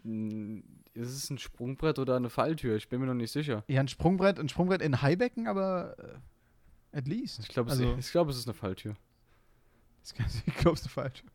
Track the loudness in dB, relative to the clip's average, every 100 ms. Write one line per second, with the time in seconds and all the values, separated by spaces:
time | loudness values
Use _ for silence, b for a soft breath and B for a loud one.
0 | -8 -4 -4 -6 -8 -10 -14 -20 -16 -10
1 | -8 -8 -8 -8 -10 -8 -8 0 0 2
2 | 2 2 0 0 0 0 0 0 0 -2
3 | 0 0 -2 -2 -2 -2 0 2 2 2
4 | 4 6 4 4 0 2 2 2 2 4
5 | 4 4 2 -2 -2 0 0 -2 -4 -10
6 | -16 -16 -20 _ _ _ -20 -20 _ -6
7 | -2 -2 -4 -8 -4 -2 0 2 2 2
8 | 0 2 2 0 -6 -4 -6 -4 -8 -10
9 | _ _ _ _ _ _ _ _ _ _
10 | -12 -4 -4 -2 -2 4 4 4 -2 -6
11 | -6 -8 -18